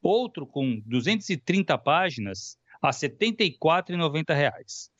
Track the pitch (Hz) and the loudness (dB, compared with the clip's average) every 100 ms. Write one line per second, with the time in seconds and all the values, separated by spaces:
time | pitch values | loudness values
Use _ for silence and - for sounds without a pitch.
0 | 170 220 240 - 135 143 135 110 107 123 | 0 0 0 -8 -8 -2 -2 -2 -2 -2
1 | 139 214 - 160 - 190 180 127 143 160 | 0 -2 -2 -4 0 0 2 2 2 2
2 | 185 120 98 95 - - _ - 143 123 | 2 -4 -6 -8 -12 -20 _ -2 -2 0
3 | 147 - 226 220 190 - 156 175 180 175 | -4 0 -2 2 -2 2 2 2 0 -2
4 | 160 151 160 147 143 - - - - | 0 0 0 2 2 -2 -14 -16 -18